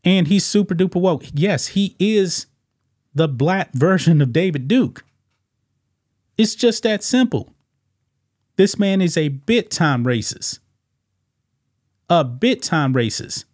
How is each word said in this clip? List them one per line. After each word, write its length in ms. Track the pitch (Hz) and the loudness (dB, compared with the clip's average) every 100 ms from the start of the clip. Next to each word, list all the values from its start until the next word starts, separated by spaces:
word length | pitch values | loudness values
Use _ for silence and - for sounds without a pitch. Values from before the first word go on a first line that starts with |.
| 185 | 2
And 220 | 190 151 | 2 2
he's 180 | 196 - | 0 2
super 280 | 208 202 | 0 0
duper 280 | 175 185 180 | -2 -2 0
woke. 240 | 185 151 - | 0 -2 -6
Yes, 340 | 143 190 156 - | -2 -2 -2 -2
he 300 | 196 202 _ | -2 -2 _
is 460 | 196 220 185 - - _ _ _ _ _ _ | 0 2 0 -4 -10 _ _ _ _ _ _
the 140 | 143 160 | -2 -2
black 460 | 123 143 190 - | 0 0 0 -4
version 480 | 123 160 190 - 156 | 0 2 2 4 4
of 100 | 131 | 4
David 380 | 151 190 143 127 | 2 0 -4 0
Duke. 340 | 247 160 - _ _ _ _ _ _ _ _ _ _ _ _ _ - | 0 0 -4 _ _ _ _ _ _ _ _ _ _ _ _ _ 0
It's 180 | 214 - | 0 2
just 280 | 240 220 | 0 0
that 200 | 220 208 | -2 -2
simple. 500 | - 247 247 117 - _ _ _ _ _ _ _ _ _ _ - | 0 2 2 0 -6 _ _ _ _ _ _ _ _ _ _ 0
This 240 | 196 - | 0 2
man 220 | 196 190 | 0 2
is 160 | 175 165 | 0 0
a 100 | 151 | -2
big 420 | 139 - 233 - | -4 -2 -2 -2
time 360 | - 160 127 123 | -2 0 0 0
racist. 540 | 120 101 - - - _ _ _ _ _ _ _ _ _ _ _ _ _ _ _ | -2 -4 -8 -10 -12 _ _ _ _ _ _ _ _ _ _ _ _ _ _ _
A 140 | 165 | 0
big 380 | 131 123 151 127 | 0 -2 -2 -2
time 320 | - 165 139 | -2 -2 0
racist. 500 | 127 113 - - - - | 0 -2 -6 -10 -12 -14